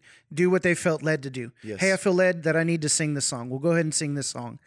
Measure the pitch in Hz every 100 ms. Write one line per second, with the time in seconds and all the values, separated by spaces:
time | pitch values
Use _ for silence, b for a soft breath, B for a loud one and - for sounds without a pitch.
0 | B B B 147 180 185 180 170 175 156
1 | 147 156 135 127 117 - 107 101 190 185
2 | 202 180 185 175 156 156 165 170 151 -
3 | 156 143 - 127 123 131 160 170 156 -
4 | 151 143 131 123 120 113